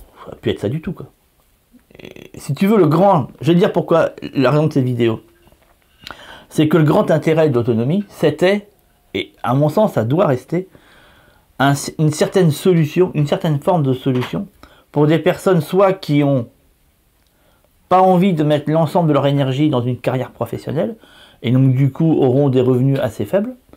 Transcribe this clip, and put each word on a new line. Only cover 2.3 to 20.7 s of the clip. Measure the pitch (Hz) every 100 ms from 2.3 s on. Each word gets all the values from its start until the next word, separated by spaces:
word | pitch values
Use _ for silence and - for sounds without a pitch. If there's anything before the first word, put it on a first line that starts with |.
| -
si | - 135
tu | 196
veux, | 220
le | 151
grand, | 160 202 170 110 -
je | 135
vais |
te | 175
dire | 202
pourquoi, | 175 160 160 - - -
la | 143 123
raison | 151 156
de |
cette | 143
vidéo, | 127 120 117 110 _ _ _ _ _ _ _ _ - - - - -
c'est | - 151
que | 170
le |
grand | 151 175 208
intérêt | 156 165 160 156
de | 120
l'autonomie, | 117 110 123 196 196
c'était, | - 156 151 180 202 - _ _ _ _
et | 104 - -
à | 113
mon | 135 147
sens, | 214 214
ça | 127
doit | 113 160 160
rester, | 127 - 170 180 _ _ _ _ _ _ _ _ -
un, | 139 139 - -
une | 151
certaine | 147 190 196 170
solution, | 139 190 170 147 170 180
une | 151 147
certaine | 180 165 143
forme | 190 175
de | 135
solution | 127 139 127 120 - 196 _ - _ _
pour | 147 151
des | 160
personnes | 175 156 196 180
soit | - 185 196
qui | 190 - 147
ont | 139 135 117 _ _ _ _ _ _ _ _ _ _ _ _ _ -
pas | 185
envie | 190 175 196
de | 156
mettre | 151 147 147
l'ensemble | 160 151 185 160
de |
leur | 139 139
énergie | 143 135 131 151
dans | 123
une | 120 123
carrière | 131 127 117
professionnelle, | - 117 127 -